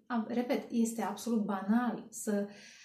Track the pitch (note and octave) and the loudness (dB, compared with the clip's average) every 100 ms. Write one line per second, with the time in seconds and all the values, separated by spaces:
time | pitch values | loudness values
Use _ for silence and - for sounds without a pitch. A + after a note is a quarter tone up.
0 | - A#3+ G#3+ A#3+ B3 A3+ - A#3 A3 - | -4 -2 0 0 2 0 0 2 2 2
1 | F#3+ G#3 A3+ A3+ G3+ F#3+ F#3+ A#3 A#3+ - | -4 -2 0 0 2 -2 2 4 4 -2
2 | - - - G3+ G3+ - - - | -8 -6 -2 0 -2 -8 -20 -20